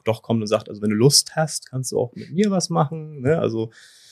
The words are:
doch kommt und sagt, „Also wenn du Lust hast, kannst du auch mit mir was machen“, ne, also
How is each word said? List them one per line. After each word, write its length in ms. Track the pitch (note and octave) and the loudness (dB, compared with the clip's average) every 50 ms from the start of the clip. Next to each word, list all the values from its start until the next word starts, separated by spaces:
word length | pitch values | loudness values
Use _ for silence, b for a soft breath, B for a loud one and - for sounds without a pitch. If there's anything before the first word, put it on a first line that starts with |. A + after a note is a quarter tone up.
| - | -4
doch 200 | A2 A2+ - _ | -4 -4 -4 _
kommt 180 | - A#2 A2+ | -2 -2 -2
und 60 | G#2+ | 0
sagt, 220 | G#2 A2 G#2+ - - | 0 -2 -2 -2 -4
„Also 120 | G#2+ G2+ | -10 -4
wenn 80 | G#2 G#2+ | -2 0
du 60 | G#2 | 2
Lust 400 | G#2+ A#2+ C#3+ C#3+ - - - - | 6 6 6 6 4 2 0 -2
hast, 340 | D#3+ D#3 D3 - - - - | -2 -2 -2 -4 -10 -12 -8
kannst 220 | C3 C3 B2 - | -8 -8 -6 -2
du 80 | - - | -2 -2
auch 160 | - A#2+ - | -2 -2 -6
mit 160 | - A2+ A#2+ | -14 -14 -6
mir 180 | C#3 F3+ G#3+ G#3 | 0 0 2 2
was 200 | G3 F3+ - - | 2 0 -2 0
machen“, 500 | E3+ E3 D3+ C#3 E3 D#3+ D#3 D#3 D3+ C#3+ | 0 0 0 0 -2 -10 -12 -12 -10 -4
ne, 160 | B2 C#3+ D#3+ | 0 0 2
also 320 | E3 A2 A2+ A2+ A2+ A2+ A2+ b b b b b b b b | 2 0 -2 -2 -2 -4 -6 b b b b b b b b